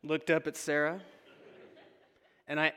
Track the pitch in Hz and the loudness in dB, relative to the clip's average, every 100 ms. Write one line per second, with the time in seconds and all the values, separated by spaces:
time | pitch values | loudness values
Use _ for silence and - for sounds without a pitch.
0 | 151 156 - 160 156 - - 147 151 185 | -2 -2 2 2 2 -6 0 2 2 -2
1 | 185 - - - - - - - - _ | -12 -20 -20 -20 -20 -20 -20 -20 -20 _
2 | _ _ _ _ - 151 156 | _ _ _ _ -6 0 0